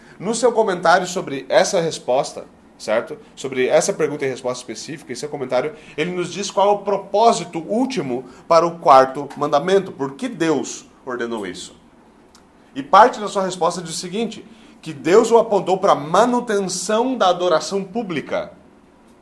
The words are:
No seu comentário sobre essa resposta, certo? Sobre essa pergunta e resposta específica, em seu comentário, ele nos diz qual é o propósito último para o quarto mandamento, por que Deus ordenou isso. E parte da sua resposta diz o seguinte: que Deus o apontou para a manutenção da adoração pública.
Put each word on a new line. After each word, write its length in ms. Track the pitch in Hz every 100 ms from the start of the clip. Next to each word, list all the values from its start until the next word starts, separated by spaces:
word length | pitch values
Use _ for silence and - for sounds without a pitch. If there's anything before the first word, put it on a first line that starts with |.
| - -
No 140 | 170
seu 180 | 233 247
comentário 540 | 226 202 180 170 180 180
sobre 400 | 190 151 139 -
essa 320 | 147 185 196
resposta, 680 | 165 - - 127 147 - - _ _ -
certo? 420 | - 110 - 151 - -
Sobre 320 | 135 127 123
essa 260 | 151 170
pergunta 320 | 170 151 147 135
e 40 |
resposta 340 | 120 123 123
específica, 480 | - 110 - 151 -
em 40 | 120
seu 140 | 147
comentário, 460 | 147 - 123 147 - - -
ele 160 | 170
nos 220 | 180 175
diz 160 | 180 196
qual 200 | - 202
é 20 |
o 80 | 208
propósito 800 | 208 196 - 202 233 180 165 170
último 680 | 160 214 262 - 139 120 - - -
para 180 | 165 170
o 140 | 170
quarto 500 | 165 135 131 147 139 -
mandamento, 540 | 147 143 175 196 185
por 220 | 170 135
que 140 | 135 254
Deus 640 | 165 165 143 113 - - _ -
ordenou 400 | 123 117 113 95
isso. 300 | 87 - - _ _ _ _ _ - _ _ _ 131
E 80 |
parte 360 | 135 190 240 220
da 80 | 202
sua 160 | 202
resposta 380 | 190 175 165 175
diz 100 | 160
o 60 | 156
seguinte: 480 | 180 196 233 - - - - -
que 120 | 156
Deus 380 | 139 131 202 240
o 60 | 226
apontou 400 | 220 202 170 180
para 140 | 196
a 20 | 143
manutenção 1200 | 143 180 240 240 240 202 185 180 - 214 254 247
da 120 | 190
adoração 540 | 175 180 156 - 196
pública. 680 | 190 233 202 156 - 92 76 - - _ _ _ _ _